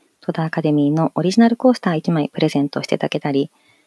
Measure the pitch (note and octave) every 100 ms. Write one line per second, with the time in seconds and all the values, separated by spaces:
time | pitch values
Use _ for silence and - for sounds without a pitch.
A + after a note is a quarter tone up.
0 | _ _ - E3+ D#3+ - D#3 D3 C#3+ D#3
1 | E3 - E3+ F#3+ A#3 A#3 B3+ A#3+ F#3+ D#3+
2 | - E3 C#3+ - D#3 C#3+ C#3+ - - -
3 | D3+ D3+ D3+ C#3 D3 _ _ _